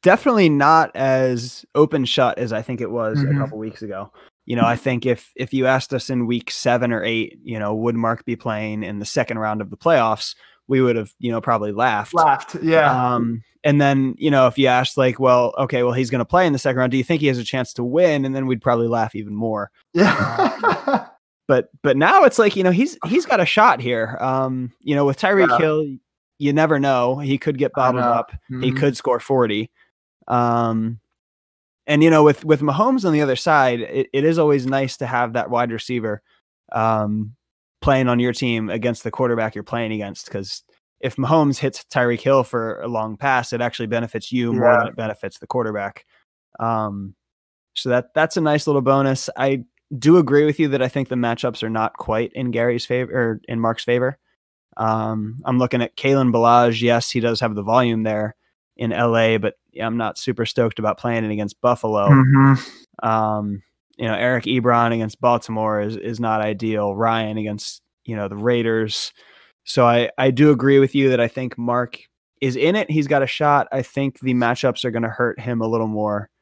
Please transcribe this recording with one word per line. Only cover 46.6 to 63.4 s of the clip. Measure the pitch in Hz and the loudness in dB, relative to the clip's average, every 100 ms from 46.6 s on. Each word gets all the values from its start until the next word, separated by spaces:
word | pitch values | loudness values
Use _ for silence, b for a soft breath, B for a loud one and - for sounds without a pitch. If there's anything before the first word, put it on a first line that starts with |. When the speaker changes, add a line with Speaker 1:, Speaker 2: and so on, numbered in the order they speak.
| 113 113 107 101 98 - _ _ _ _ _ | -4 -2 -4 -8 -12 -16 _ _ _ _ _
Speaker 1:
so | - 131 | -10 -2
that, | 123 123 | -2 -2
that's | 151 160 180 | -2 -2 0
a | |
nice | 156 147 156 | 0 0 2
little | 139 | 0
bonus. | 131 139 139 131 - - | 2 2 2 -2 -6 -4
I | 135 135 - _ _ 135 | -2 -2 -6 _ _ -2
do | 139 175 | 6 6
agree | 139 143 151 | 6 4 4
with | 147 | 2
you | 151 | 0
that | 135 | 0
I | 127 | -2
think | 143 131 | -2 -4
the | 127 | -2
matchups | 120 117 131 117 | -2 -2 -4 -4
are | 110 | -6
not | 113 110 - | -2 -4 -4
quite | - 110 117 | -4 -4 -4
in | - 123 | -6 -4
Gary's | 117 117 120 - | -2 0 -2 -2
favor, | 123 127 | -4 -2
or | 127 117 110 - | -2 -2 -4 -6
in | 113 | -2
Mark's | 113 117 | -2 -2
favor. | - 123 127 143 _ _ _ _ _ - | -2 0 0 -6 _ _ _ _ _ -4
Um, | 110 110 110 110 107 120 135 | -2 -2 -2 -6 -8 -8 -2
I'm | 123 | 0
looking | 123 127 | 0 -2
at | 120 - | -4 -2
Kalen | 139 139 127 | 0 2 2
Ballage. | 117 117 120 120 113 | 4 6 6 4 2
Yes, | 120 117 - | 2 2 0
he | 123 | -2
does | 117 113 | -2 -2
have | 120 104 | -4 -4
the | |
volume | 101 120 120 113 | 0 2 2 0
there | 110 107 107 - _ _ _ - | -2 -2 -4 -8 _ _ _ -8
in | 117 | -6
L | 92 117 113 | 0 0 2
A, | 113 110 | 2 2
but | 104 - _ - | -2 -6 _ -8
I'm | 113 117 | -6 -4
not | 110 - | -6 -6
super | - 120 117 | -8 -6 -4
stoked | - 117 - | -2 -2 -2
about | 110 - | -4 -4
playing | 120 117 110 | -4 -4 -4
it | |
against | 107 101 - | -4 -6 -2
Buffalo. | 123 123 110 107 101 | 0 0 0 0 4
Speaker 2:
Mm-hmm. | 139 131 135 135 131 - - _ - 113 | 4 6 4 4 4 -2 -20 _ -6 -2
Speaker 1:
Um, | 110 107 107 | 0 0 -4